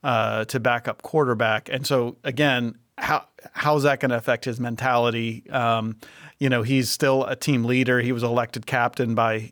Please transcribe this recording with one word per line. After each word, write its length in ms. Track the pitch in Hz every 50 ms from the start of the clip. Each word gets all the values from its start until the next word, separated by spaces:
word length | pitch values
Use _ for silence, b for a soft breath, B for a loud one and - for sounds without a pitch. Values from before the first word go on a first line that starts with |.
| -
uh, 420 | 139 120 113 110 110 110 110 110
to 140 | - - 127
backup 440 | 110 123 120 117 - 123 104 - -
quarterback. 680 | - - 156 143 123 120 107 120 110 107 107 - -
And 160 | 139 131 139
so 320 | - 143 127 120 120 - - -
again, 520 | 135 123 120 147 143 127 123 120 117 - - _ _ _
how, 280 | - - - 156 - - _ _ - - - -
how's 300 | - - 151 151 147 139
that 160 | 143 139 131
gonna 160 | 143 127 123
affect 280 | 117 - - 120 113 -
his 140 | 127 117 123
mentality? 840 | 127 120 117 110 131 131 123 120 120 120 113 117 117 113 113 - - -
Um, 460 | 139 131 120 117 113 113 110 113 110 - B B B B B B B B
you 100 | 139 131
know, 140 | 127 120 110
he's 260 | 117 135 135 123 -
still 340 | - - 151 135 135 135 127
a 100 | - 131
team 300 | - - 151 143 120 117
leader. 340 | 120 123 127 131 127 123 123
He 120 | 120 123 127
was 100 | 117 120
elected 420 | 120 120 123 117 - - 120 113
captain 480 | - - 123 120 117 - - 123 113 113
by, 360 | 113 113 113 110 110 110 113